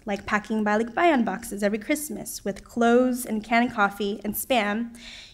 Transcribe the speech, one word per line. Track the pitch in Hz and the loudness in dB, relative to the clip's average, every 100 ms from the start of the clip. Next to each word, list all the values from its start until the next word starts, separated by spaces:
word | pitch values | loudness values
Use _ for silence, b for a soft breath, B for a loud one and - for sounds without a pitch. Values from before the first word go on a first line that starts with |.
| - | -8
like | 202 - | -6 -2
packing | 208 - 220 | -2 0 -2
balikbayan | 208 214 233 - 349 277 214 | 2 0 0 2 4 4 2
boxes | 190 - 202 | -2 -8 -2
every | 208 214 | -2 -2
Christmas | 214 302 302 208 - - 202 | -2 -4 -4 -10 -10 -8 -6
with | 196 | -8
clothes | - - 233 240 254 247 - | -6 0 6 6 4 0 -2
and | 214 | -4
canned | 208 233 247 | 0 2 2
coffee | 220 202 196 202 - | 2 0 0 -4 -4
and | 214 | -6
Spam, | 202 - 254 202 208 233 B B B B | -6 0 0 2 -2 -6 B B B B